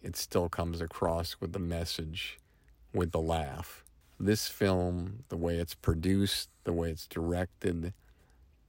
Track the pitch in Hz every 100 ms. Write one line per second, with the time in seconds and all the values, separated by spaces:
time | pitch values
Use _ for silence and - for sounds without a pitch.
0 | - 90 - 101 87 - 85 85 82 -
1 | 87 82 85 - 90 82 85 85 85 -
2 | 80 85 - - _ _ _ - - 95
3 | 87 82 80 80 73 67 85 - - _
4 | _ - 98 107 - - 101 92 90 90
5 | 90 107 - 85 85 85 85 - - 82
6 | 90 98 98 - - _ - 85 85 80
7 | - - 82 87 90 - 98 85 85 -
8 | - - _ _ - _